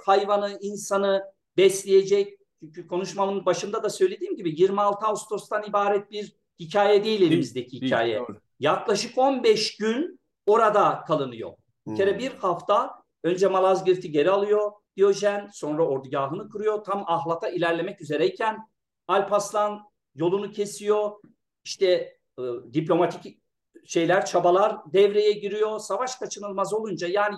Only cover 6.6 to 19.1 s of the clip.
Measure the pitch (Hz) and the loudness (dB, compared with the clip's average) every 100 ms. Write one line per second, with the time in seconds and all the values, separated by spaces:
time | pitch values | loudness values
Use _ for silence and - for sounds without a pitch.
6.6 | 160 202 202 202 220 214 165 165 123 127 | -2 2 4 4 4 2 4 4 0 -6
7.6 | 120 127 131 120 117 104 104 - _ _ | -10 -6 -2 0 0 -2 -6 -12 _ _
8.6 | 143 190 - 202 240 254 269 254 226 214 | 0 0 0 -2 0 2 2 4 4 2
9.6 | - - 220 240 359 - _ _ - 226 | 0 -2 -2 -2 -6 -10 _ _ 2 4
10.6 | 214 208 160 135 - 151 131 113 90 - | 4 4 2 0 -2 -2 -2 -8 -12 -14
11.6 | _ _ - 107 196 190 262 - 190 175 | _ _ -6 0 0 0 -4 -4 -2 -2
12.6 | - 208 277 - _ _ 160 185 190 185 | 0 0 0 -8 _ _ -4 2 2 4
13.6 | 185 180 170 180 175 147 165 202 208 208 | 2 4 2 0 0 0 2 2 2 0
14.6 | 208 - _ 190 202 196 202 202 202 - | 0 -6 _ 2 2 4 0 -2 -8 -10
15.6 | - 156 160 135 131 143 139 185 214 208 | -6 0 0 0 -4 -4 -4 -6 -10 -4
16.6 | 214 208 190 202 170 170 160 165 202 170 | -4 -4 -4 -6 -2 -2 -2 -4 -4 -2
17.6 | 170 170 185 - 147 147 185 - 220 202 | 0 0 -4 -10 -6 0 0 0 -4 -6
18.6 | - _ _ _ - | -14 _ _ _ -2